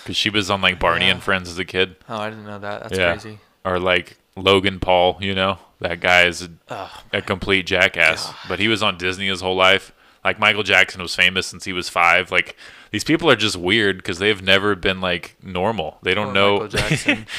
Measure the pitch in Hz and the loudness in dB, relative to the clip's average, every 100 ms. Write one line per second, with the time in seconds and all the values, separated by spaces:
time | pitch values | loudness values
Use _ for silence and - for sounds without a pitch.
0 | - 95 110 104 95 98 92 90 87 85 | -8 -2 0 0 -2 0 0 2 2 2
1 | 92 92 - 95 87 87 90 92 92 - | 2 0 0 -2 -2 -8 -4 0 -2 -4
2 | - 113 107 110 104 104 101 107 - 95 | -12 -8 -8 -10 -16 -12 -10 -10 -6 0
3 | 87 85 107 107 _ _ 95 90 92 90 | 0 -2 -8 -18 _ _ -4 -2 2 0
4 | 85 - _ - 92 98 98 92 - 90 | 0 -16 _ -2 4 4 4 -2 2 4
5 | 90 90 98 95 95 95 - - 87 85 | 4 2 -4 -2 -2 -4 -10 -10 -8 -2
6 | 90 90 87 85 87 82 - 110 92 - | 2 4 4 0 -10 -16 -14 -14 -14 -16
7 | - 104 - 95 101 95 90 92 95 85 | -8 -6 -4 -4 0 -2 0 2 2 4
8 | 80 80 - - - 90 107 107 104 87 | 2 2 -4 -12 -8 -2 0 0 0 -2
9 | 90 92 98 92 92 92 92 95 - _ | -4 -4 -4 -4 -2 4 6 4 0 _
10 | _ _ 95 92 107 104 98 92 95 95 | _ _ -4 0 2 2 2 4 2 -2
11 | 87 - 90 92 - 90 - 90 82 90 | -6 0 2 2 -6 -8 -10 -8 -4 0
12 | 85 87 92 90 85 - - - - 104 | 2 2 2 -2 -2 -6 -20 -20 -8 -6
13 | - 156 165 117 107 92 90 113 101 92 | -2 0 2 2 2 -2 0 2 2 -2
14 | - 85 101 98 95 98 101 95 95 92 | -6 -2 0 0 2 2 2 0 -2 -2
15 | 92 87 - _ 95 90 98 107 76 - | -2 -4 -6 _ -10 -4 -2 -2 -6 -6
16 | 90 92 107 98 101 101 107 104 104 139 | -2 -2 0 2 2 2 -2 -4 -2 -2
17 | - 233 110 | -2 -4 -4